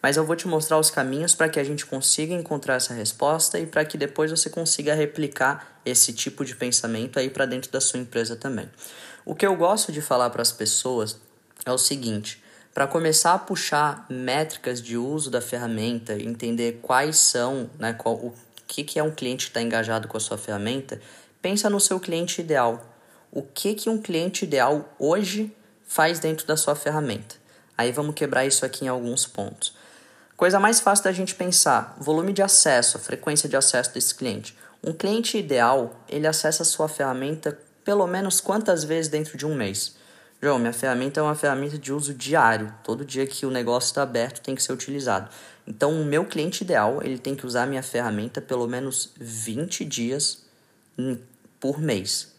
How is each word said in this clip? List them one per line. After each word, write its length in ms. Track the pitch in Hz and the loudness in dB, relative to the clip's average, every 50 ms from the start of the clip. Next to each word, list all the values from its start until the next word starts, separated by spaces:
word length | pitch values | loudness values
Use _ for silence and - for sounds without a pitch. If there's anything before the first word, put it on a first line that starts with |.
Mas 160 | - 135 143 156 | 2 4 4 4
eu 80 | 156 | 2
vou 100 | 156 170 | 2 0
te 100 | 170 - | -2 0
mostrar 320 | 185 165 156 156 - 156 156 | 0 0 0 2 4 4 4
os 120 | 156 156 | 4 4
caminhos 440 | - 147 135 131 135 147 165 170 - | 2 2 0 0 -2 -2 2 2 4
pra 140 | - 165 156 | 4 2 2
que 100 | 160 156 | 2 0
a 60 | 139 | -2
gente 220 | 139 147 143 - | -2 -4 -6 -6
consiga 480 | - 139 135 131 - - - 156 160 180 | -6 -6 -2 0 0 2 2 0 -2 -2
encontrar 400 | 175 160 - 156 143 135 - 131 | -6 -4 -4 -6 -4 0 0 0
essa 180 | 127 123 - | 0 0 -4
resposta 680 | 123 117 107 - - - 127 143 156 165 160 - - 170 | -4 -4 -4 -6 -2 0 0 0 2 2 0 0 0 -2
e 80 | 165 | -4
pra 160 | 160 - 156 | 0 0 0
que 140 | 156 151 - | 0 0 -2
depois 340 | 156 143 139 - - 156 156 | -4 -4 -4 0 -2 -2 0
você 200 | 160 165 - 156 | 0 0 -2 -2
consiga 440 | - 170 165 156 - - 147 147 147 | -2 -2 0 0 0 0 2 0 2
replicar 840 | 156 151 147 - - 151 139 - - 131 135 143 147 - - - - _ | 2 2 0 0 -4 -4 -4 0 2 2 2 2 0 -8 -18 -20 -8 _
esse 260 | 123 127 - - - | 0 4 4 4 4
tipo 320 | 117 - - 147 139 - 143 | 2 -4 -6 -6 -4 -6 -8
de 100 | 127 - | -8 -4
pensamento 640 | - 127 123 120 - - 120 113 110 117 131 - 143 | -6 -4 0 0 0 0 0 -2 -2 -4 -2 -2 -2
aí 120 | 131 135 | -2 -2
pra 160 | 135 - 135 | 0 -2 -2
dentro 260 | 127 123 127 123 - | -2 -2 -6 -6 -4
da 80 | - 131 | -4 -2
sua 180 | - - - 127 | 0 0 -2 -2
empresa 380 | 127 120 - 120 113 107 117 | -8 -4 -2 -2 -2 -2 -4
também. 320 | 113 - 139 127 104 90 95 - - - - - - - - - - _ | -6 -6 -6 -6 -6 -8 -10 -16 -18 -20 -18 -18 -18 -20 -20 -20 -16 _
O 100 | - 156 | -10 -2
que 120 | - - | 0 2
eu 100 | 196 190 | 2 4
gosto 340 | 165 170 175 208 220 - - | 4 4 4 4 2 0 -2
de 120 | 156 147 | -2 -6
falar 260 | 151 - 135 123 123 120 | -2 0 2 4 4 2
pras 240 | 117 117 117 - | 2 0 0 0
pessoas 640 | - - 110 107 - - - 127 127 117 110 107 - - _ _ _ _ _ _ _ - - | 0 0 -2 0 0 0 0 0 0 0 -2 -2 -6 -10 _ _ _ _ _ _ _ -12 -4
é 80 | 127 | -2
o 60 | 127 127 | 0 2
seguinte, 640 | - - 143 139 123 117 107 104 104 - - - _ - - - - _ _ | 2 2 0 -2 -4 -4 -4 -4 -6 -8 -12 -14 _ -20 -20 -20 -20 _ _
pra 120 | - 139 | 0 0
começar 460 | 135 - 165 165 160 156 - - 170 | 0 2 2 2 4 4 4 6 4
a 60 | 180 190 | 4 4
puxar 680 | 180 - 196 - - - 151 147 151 147 143 - - - | 2 -4 -4 -4 -2 0 2 2 2 2 0 -4 -10 -10
métricas 720 | 131 127 127 127 127 147 156 156 - - - 131 123 120 | -8 -4 -2 0 0 0 0 -2 -4 -6 -4 -4 -4 -4
de 160 | 117 117 117 117 | -6 -4 -4 -4
uso 320 | 120 135 151 156 147 135 | -2 -2 -2 -2 -2 0
da 100 | 123 123 | -2 -2
ferramenta, 720 | 120 - - 120 120 117 117 110 110 117 120 117 113 - | -2 -2 -6 -4 -4 -4 -2 -2 -2 -2 -2 -4 -4 -6
entender 680 | 107 104 110 113 117 117 123 117 117 117 117 117 117 117 | -6 -4 -4 -6 -6 -4 -2 -2 -2 0 0 -2 -4 -6
quais 340 | - - 131 131 143 156 151 | -2 2 4 4 4 4 4
são, 540 | - - - - 123 120 127 139 135 120 - - - | 4 4 4 4 2 2 2 0 -2 -4 -8 -8 -6
né, 160 | 110 113 117 | -4 -4 -4
qual, 220 | 110 - 117 113 | -2 -2 -2 -2
o 180 | 113 120 120 117 - - _ _ - _ | -2 -4 -10 -10 -12 -20 _ _ -20 _
que 180 | - - - 147 | -10 -8 -8 -8
que 140 | 147 - 156 | -4 -2 0
é 40 | |
um 80 | 151 156 | 0 0
cliente 360 | 156 - 135 123 127 131 - | -2 -4 -4 -4 -2 -4 -6
que 60 | - | -4
tá 100 | - 117 | -2 -2
engajado 460 | 117 117 113 113 113 113 113 110 110 - | -2 0 0 0 0 0 -2 -2 -2 -4
com 80 | - | -6
a 40 | 110 | -6
sua 160 | - - 101 | -4 -4 -6
ferramenta, 640 | 104 - - 107 101 101 110 127 135 135 - - - - - - - - _ _ _ | -8 -6 -6 -4 -2 -2 -2 -2 -4 -6 -8 -12 -14 -14 -20 -20 -20 -20 _ _ _
pensa 300 | - 180 196 208 214 208 | -4 -2 0 2 2 2
no 100 | 202 202 | 2 4
seu 180 | 196 - 190 185 | 2 2 0 -2
cliente 420 | 180 - 202 165 175 175 - - | -2 -2 -2 -2 -2 -2 -4 -6
ideal. 480 | 165 160 151 135 120 117 117 117 - - - _ _ _ _ _ _ _ | -2 0 2 4 4 2 0 -2 -10 -20 -20 _ _ _ _ _ _ _
O 80 | - 143 | -10 -10
que 320 | 139 - - - - 196 214 | -10 -8 -10 -4 -2 -2 -2
que 140 | 214 - 226 | 0 0 -2
um 80 | 220 | -2
cliente 480 | 214 214 - 170 160 170 180 185 - 208 | -2 -2 -2 -2 0 0 0 -2 -4 -2
ideal 500 | 165 147 131 120 127 151 147 143 - - _ | 0 2 2 4 4 2 0 -2 -8 -8 _
hoje 580 | 135 147 170 202 208 185 196 208 220 214 - _ _ _ _ _ _ | 2 2 2 2 2 -2 -2 -4 -4 -4 -6 _ _ _ _ _ _
faz 320 | - - - 156 165 170 165 | -4 2 2 2 2 2 0
dentro 280 | - 160 160 156 - | -2 -2 -2 -2 -2
da 100 | - 156 | 0 0
sua 180 | 151 - - 147 | 2 2 0 0
ferramenta? 640 | 147 - 151 151 156 151 127 104 98 110 - - - _ _ _ _ _ _ _ - | 0 0 -2 0 0 -2 -2 -4 -6 -8 -14 -20 -20 _ _ _ _ _ _ _ 0
Aí 120 | 117 123 | 0 0
vamos 240 | 123 147 147 151 151 | 0 0 -2 -2 -2
quebrar 300 | - 156 135 131 131 131 | -2 -2 0 2 2 2
isso 220 | 139 135 - - | 4 2 2 0
aqui 180 | 131 - - 139 | -2 -4 -4 -4
em 40 | 131 | -2
alguns 380 | 127 127 120 120 123 - - | -2 -2 -2 -2 -2 -2 -2
pontos. 480 | - - - 101 - - - - - - - - - - - - - - - - _ _ | -2 -4 -8 -8 -8 -6 -6 -8 -8 -8 -10 -20 -20 -20 -20 -20 -20 -20 -20 -20 _ _
Coisa 240 | - 175 180 190 196 | 2 4 4 6 6
mais 200 | 202 214 233 - | 6 6 4 6
fácil 240 | - 202 202 202 - | 6 6 4 4 4
da 80 | 190 | 0
gente 220 | 185 180 185 185 - | 0 0 -4 -4 -4
pensar: 640 | - 185 180 180 - - 151 131 113 113 - - - | -4 -2 2 4 4 6 6 4 4 2 -2 -12 -8
volume 360 | 139 147 156 160 170 190 202 | -2 0 2 2 2 0 2
de 80 | 190 | 2
acesso, 560 | 196 196 - - - 160 135 120 120 - - - | 4 6 6 6 8 8 6 6 4 4 0 -2
a 20 | |
frequência 480 | - - 135 - - 156 147 147 - 143 | -4 -6 -8 -4 -2 0 0 0 0 2
de 80 | 135 | 2
acesso 380 | 135 135 - - 123 120 - - | 4 4 4 2 2 0 0 -2
desse 200 | 127 - - - | -2 -2 -2 -2
cliente. 400 | - 135 120 101 107 104 - - - - - - _ | -2 -4 -4 -4 -6 -8 -12 -18 -20 -20 -20 -18 _
Um 100 | - 160 | -6 -6
cliente 460 | 160 165 - 196 214 226 233 - - 226 | -4 -2 0 0 0 0 0 0 -2 -2
ideal, 640 | 175 147 143 123 117 120 131 139 120 120 - - - - | 0 2 2 4 6 6 4 4 2 -2 -8 -16 -14 -8
ele 180 | - 147 147 | -4 0 0
acessa 360 | 156 156 156 - 156 151 - | 2 2 2 0 0 0 2
a 40 | 170 | 2
sua 220 | - - - 156 156 | 0 2 2 0 -2
ferramenta 680 | 156 - 139 135 127 127 135 143 156 156 - 151 147 - - _ _ _ _ | 0 -2 -2 -2 0 -2 -2 -4 -4 -2 -4 -6 -6 -6 -16 _ _ _ _
pelo 220 | - 202 208 185 | 0 2 4 2
menos 320 | 175 180 190 196 190 180 - | 2 0 0 0 0 0 0
quantas 460 | - - 196 214 214 202 185 165 151 | 0 2 0 2 4 4 2 2 2
vezes 260 | 151 160 165 160 151 | 0 0 0 0 0
dentro 280 | 143 151 156 151 - 131 | -2 -2 -2 -4 -6 -6
de 80 | 143 | -4
um 80 | 151 156 | -2 -2
mês? 420 | 135 110 98 98 104 - - - - - - - - - - _ _ | -2 -2 -2 -2 -4 -6 -6 -10 -14 -20 -20 -20 -20 -20 -20 _ _
"João, 180 | - 143 139 123 | 2 2 2 4
minha 140 | 117 117 120 | 2 0 -2
ferramenta 460 | - - 135 127 120 127 139 139 156 | 0 0 0 2 2 0 0 0 0
é 20 | |
uma 120 | 151 151 151 | 0 0 0
ferramenta 440 | 151 - 143 135 131 139 147 147 151 | 0 0 0 0 0 -2 -4 -6 -8
de 120 | - 131 | -6 -4
uso 220 | 139 147 143 143 | -4 -4 -4 -6
diário. 600 | 139 123 120 131 151 160 127 113 113 107 107 107 110 - - | -6 -8 -4 2 4 6 6 6 6 4 -2 -6 -10 -10 -6
Todo 200 | - 113 127 143 | -6 -4 -4 -4
dia 220 | 139 - 131 135 | -6 -2 -2 -2
que 200 | 135 - - - | -2 -4 -4 -4
o 40 | 135 | -2
negócio 440 | 131 127 120 117 120 123 123 - - | -2 -2 0 2 0 2 0 0 0
tá 80 | 143 | 0
aberto, 400 | 139 131 120 117 117 127 123 - | -2 0 0 -2 -2 -2 -4 -10
tem 120 | - - 135 | -6 -6 -4
que 80 | 127 | -4
ser 100 | - - | -2 -4
utilizado." 560 | 131 120 - - 139 143 135 123 101 95 104 110 - - - - - - _ | -4 -6 -6 -8 -6 -4 0 0 0 0 -2 -6 -16 -20 -20 -20 -20 -20 _
Então, 240 | - 107 107 143 143 | -14 -2 2 2 2
o 140 | 160 160 156 | 2 2 0
meu 200 | 147 143 156 190 | 2 2 2 0
cliente 380 | - - 160 151 180 - - | 0 -2 -2 -2 -2 -2 -4
ideal, 380 | 208 180 170 120 104 110 127 147 | -2 2 2 4 4 4 2 0
ele 160 | - 135 131 120 | -2 -4 -6 -4
tem 160 | - 139 139 | -4 -6 -6
que 120 | 135 - | -6 -6
usar 160 | 127 120 123 | -4 0 0
a 40 | 120 | 0
minha 160 | 135 139 131 | 0 -2 -4
ferramenta 580 | 131 - - 120 120 117 107 104 107 123 - 143 | -6 -2 -2 -2 0 0 -2 -2 -4 -4 -6 -8
pelo 260 | 131 - 131 123 120 117 | -4 -2 -2 -2 0 -2
menos 420 | 123 127 135 135 127 - - - _ - | -2 -4 -4 -4 -4 -4 -6 -6 _ -16
vinte 680 | 120 113 113 113 110 113 107 131 165 196 - - - | -14 -12 -10 -8 -6 -6 -4 -4 -4 -4 -4 -6 -6
dias, 600 | 147 - - 117 120 131 147 147 - - - _ _ _ _ _ _ _ _ _ _ _ - | -6 -4 -4 -2 -2 -2 0 -2 -2 -4 -6 _ _ _ _ _ _ _ _ _ _ _ -6
hum, 200 | 127 131 123 117 - - - _ _ - _ _ | -4 -4 -4 -6 -8 -20 -20 _ _ -20 _ _
por 220 | - 135 143 151 | -4 -4 -2 0
mês. 520 | 156 151 117 98 92 - - - - - _ | 0 0 0 0 0 -2 -4 -4 -6 -10 _